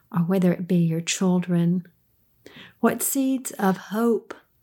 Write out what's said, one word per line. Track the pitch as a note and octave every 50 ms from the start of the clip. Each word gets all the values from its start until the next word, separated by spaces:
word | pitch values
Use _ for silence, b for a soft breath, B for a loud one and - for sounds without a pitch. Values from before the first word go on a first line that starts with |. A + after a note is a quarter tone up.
| B _
or | - F3
whether | E3+ E3 F#3+ G3 F3+ F3+ E3+
it | - F#3 E3+
be | F#3 F3
your | E3+ E3 D#3+ E3
children. | E3 - - - G3 F#3 F3+ F3+ F3 F3+ F3+ E3+ E3+ E3+ F3 F#3 F3 - _ _ _ _ _ _ _ _ _ _ B B B B B B B _
What | - A3+ - A#3+
seeds | - - - C#4 C4 C4 C4+ B3+ C4 -
of | - - G#3+ F#3+ F#3 F#3
hope | - - F#3+ G#3+ A#3 A#3 A#3 - - - - - - _ _ _